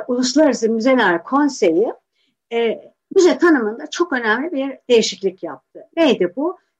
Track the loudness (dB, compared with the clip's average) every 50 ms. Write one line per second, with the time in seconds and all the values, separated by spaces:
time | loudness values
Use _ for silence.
0 | -4 -4 -4 -2 -2 0 2 2 2 2 2 0 -2 -2 -2 0 0 2 2 2
1 | 2 2 0 -2 -2 -2 0 0 0 0 0 0 0 2 2 2 0 -2 -4 -10
2 | _ _ _ _ _ _ _ _ _ -6 -4 -2 -2 -2 -4 -6 -12 -20 _ _
3 | _ -2 2 4 4 4 4 4 2 2 2 2 0 -4 -6 -10 -12 -8 -6 -6
4 | -4 -4 -4 -4 -2 -2 -2 -2 -4 -6 -6 -6 -6 -6 -8 -8 _ 2 2 2
5 | 2 0 -4 -6 -6 -6 -6 -8 -12 -14 -14 -16 _ _ -20 -20 -20 _ -2 0
6 | 2 2 2 0 -2 -2 -2 -4 -4 -4 -6 -8 _ _ _